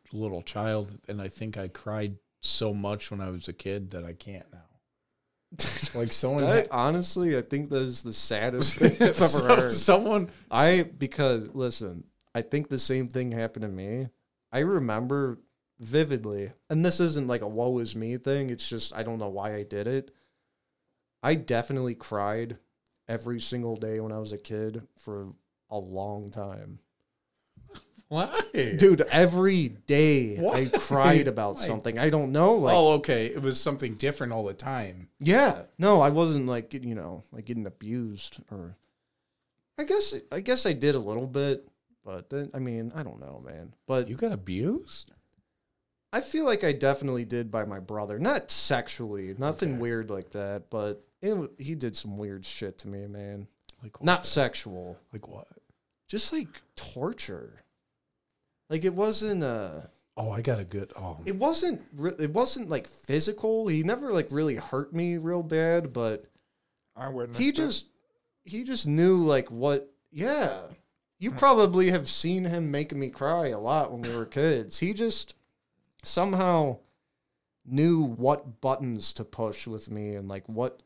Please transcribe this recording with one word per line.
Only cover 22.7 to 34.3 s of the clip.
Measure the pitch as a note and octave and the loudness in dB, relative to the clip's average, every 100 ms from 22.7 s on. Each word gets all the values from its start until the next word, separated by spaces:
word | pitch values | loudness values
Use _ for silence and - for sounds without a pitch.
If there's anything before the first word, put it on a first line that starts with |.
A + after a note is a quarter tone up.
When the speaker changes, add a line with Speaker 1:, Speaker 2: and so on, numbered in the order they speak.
| _ _ _ - | _ _ _ -8
Speaker 2:
every | A#2 A#2+ A#2+ | -8 -6 -6
single | - B2 A#2 A2 | -4 -4 -4 -4
day | A2 A2 | -4 -4
when | A2 | -4
I | A2 | -6
was | G#2+ | -8
a | G#2 | -10
kid | - G#2+ A2 A2 G2+ _ | -8 -6 -4 -6 -14 _
for | - G2+ G2 - _ _ _ | -12 -10 -10 -16 _ _ _
a | G#2+ | -10
long | F#2 F#2+ G2+ G#2 G2+ | -6 -8 -6 -8 -10
time. | G#2 G2 G2 G2+ - _ _ _ _ _ _ _ - - - _ - _ | -10 -10 -10 -14 -18 _ _ _ _ _ _ _ -20 -20 -20 _ -20 _
Speaker 1:
Why? | D3+ G3+ G4 A4 | -4 0 -2 -2
Speaker 2:
Dude, | A#3 B2 C#3+ G3 D#3+ | 0 0 8 8 8
every | - D3+ F3+ F3+ F#3+ F#3 C3 | 6 6 6 6 4 4 0
day | A2 - C#3+ D#3 C#3 A#2 G#2 | -4 2 6 8 6 2 0
Speaker 1:
Why? | E3+ B2+ B2+ | 2 2 2
Speaker 2:
I | A#2+ | 0
cried | - C#3 C#3 D#3+ C3+ | 2 6 8 8 6
about | A2 G#2 | 0 -2
Speaker 1:
Why? | G2 | -2
Speaker 2:
something. | - A2 A#2 A2+ | -2 -2 -4 0
I | D3+ | 2
don't | D3+ C3+ | 2 2
know. | C#3+ F#3 | 4 6
Like, | A3+ D3 | 6 6
Speaker 1:
Oh, | F3 D#3 | 8 8
okay. | D3+ D3 A#2+ A2+ | 6 4 2 2
It | C3+ | -2
was | C3+ B2+ | -2 0
something | D#3 C#3 B2+ | -2 -2 -4
different | G#2 C3+ C#3+ B2 | -2 -2 -2 -4